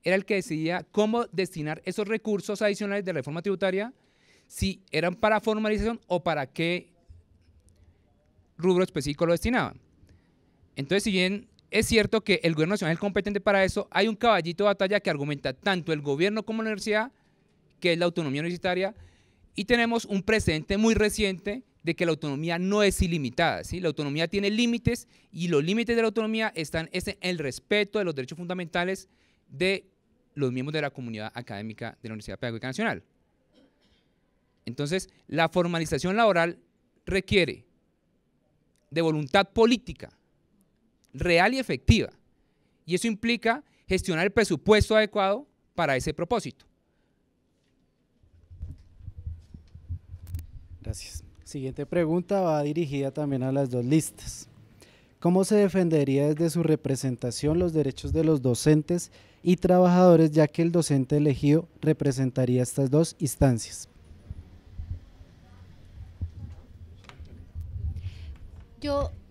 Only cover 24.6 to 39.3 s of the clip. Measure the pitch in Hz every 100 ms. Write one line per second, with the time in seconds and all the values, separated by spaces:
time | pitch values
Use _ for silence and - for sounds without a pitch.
24.6 | 240 233 - 240 - _ _ 160 175 151
25.6 | 160 214 233 233 226 220 220 220 220 165
26.6 | 151 165 160 180 202 202 180 180 139 -
27.6 | _ 208 202 214 185 143 127 160 175 185
28.6 | 170 175 180 190 - _ _ _ _ 135
29.6 | 180 196 _ _ _ _ _ - 135 127
30.6 | 135 156 143 - 120 110 110 120 120 101
31.6 | 110 107 117 - 113 110 - 95 123 113
32.6 | 127 131 220 101 _ _ _ _ _ _
33.6 | _ _ _ _ _ _ _ _ _ _
34.6 | - 123 147 185 - _ - 147 160 180
35.6 | 175 165 160 147 175 208 226 175 170 170
36.6 | _ _ _ _ - 190 - 202 156 -
37.6 | _ _ _ _ _ _ _ _ _ _
38.6 | _ _ _ 147 165 151 147